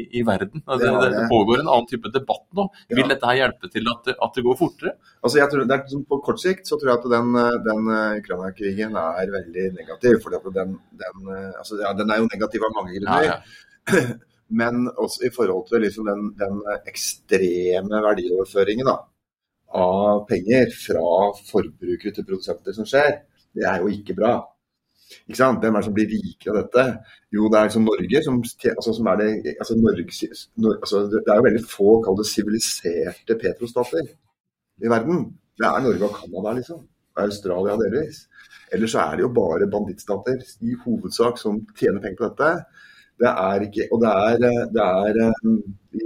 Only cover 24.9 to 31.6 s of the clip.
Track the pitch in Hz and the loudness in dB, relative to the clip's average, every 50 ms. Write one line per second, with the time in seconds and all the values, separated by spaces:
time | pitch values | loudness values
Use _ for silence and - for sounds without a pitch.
24.9 | _ _ _ _ - - _ - - - 131 131 113 - 110 113 107 104 107 110 | _ _ _ _ -20 -20 _ -10 0 2 4 4 4 2 2 2 2 2 0 0
25.9 | 98 107 107 101 110 101 95 87 - - - 95 107 98 - - - 123 135 127 | 0 0 0 0 -2 -4 -6 -8 -12 -8 -4 -2 -2 -2 -2 2 2 4 4 4
26.9 | 113 - - - - _ _ _ 104 104 107 107 110 107 107 101 101 110 110 110 | 0 -6 -12 -20 -20 _ _ _ 0 0 2 4 6 4 4 4 4 2 4 4
27.9 | 104 92 90 - 123 151 151 139 127 120 117 120 - - - 113 113 - - 117 | 2 0 0 0 2 2 2 2 0 -2 -2 -4 -10 -4 -2 -2 -2 0 -2 -4
28.9 | 110 120 113 98 92 104 107 107 107 101 - - - - 107 - 113 113 113 104 | -2 0 0 0 2 2 2 0 -2 -2 -4 -6 -8 -6 -6 -2 2 4 4 4
29.9 | 90 87 - - - - 107 - - - - - _ 113 110 107 95 - - - | 2 0 -4 -8 -8 -10 -10 -10 -10 -14 -20 -14 _ 0 0 0 0 0 -2 -2
30.9 | 101 101 101 101 107 - - 113 104 110 131 127 - - | 0 0 0 0 -2 -2 2 4 4 6 6 4 4 2